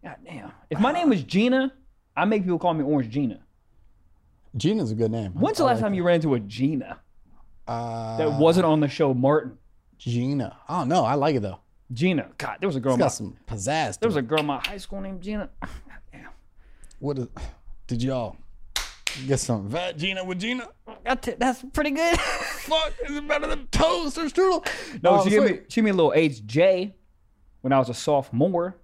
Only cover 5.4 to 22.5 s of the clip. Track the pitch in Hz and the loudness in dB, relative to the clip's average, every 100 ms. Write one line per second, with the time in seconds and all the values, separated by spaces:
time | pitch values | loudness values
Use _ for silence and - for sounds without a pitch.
5.4 | 294 427 277 226 220 190 175 170 156 123 | -2 2 2 2 0 0 2 2 4 0
6.4 | 101 107 135 151 - - _ - - - | -2 -2 0 0 -6 -14 _ -20 -20 -20
7.4 | - - - 117 117 113 113 113 156 143 | -20 -18 -8 -6 -6 -6 -6 -2 -2 4
8.4 | 160 170 170 156 143 - 147 127 135 151 | 6 6 4 4 2 2 0 4 4 4
9.4 | 127 - _ _ _ _ - 120 127 143 | 0 -14 _ _ _ _ -4 -2 0 -2
10.4 | 110 - - 170 131 175 117 143 143 135 | -4 -8 -6 -4 2 2 2 2 2 0
11.4 | 101 87 _ _ _ 117 180 156 - - | -2 -10 _ _ _ 0 2 2 -2 -10
12.4 | - 107 190 135 127 131 147 - 98 - | -10 -4 -4 -2 0 2 2 0 -10 -12
13.4 | - 110 98 156 131 98 226 160 117 156 | -12 -8 -2 -2 -2 -2 0 0 0 -2
14.4 | 147 135 - 202 - 196 196 190 185 214 | 0 -4 -6 -10 -12 -10 -10 -10 -8 -8
15.4 | 185 - - - - - - - - - | -8 -10 -14 -14 -18 -20 -20 -20 -20 -20
16.4 | _ - - - - - 135 135 120 - | _ -20 -20 -20 -20 -10 -8 -6 -8 -10
17.4 | - - - - - 120 127 131 110 - | -14 -14 -16 -16 -8 -4 -2 -2 -6 -10
18.4 | - - - - - - - - 131 131 | -18 -18 -10 -8 -10 -10 -10 -8 -2 -2
19.4 | - 113 98 143 180 165 185 190 185 180 | 0 -4 -2 -6 -6 -4 -4 -4 -6 -6
20.4 | 214 254 240 _ - - - 262 - - | -4 -4 -8 _ -20 -12 -4 -4 -4 -2
21.4 | 254 247 262 - 302 277 339 339 - - | -2 -2 -6 -4 -2 0 2 2 0 -4
22.4 | - | -6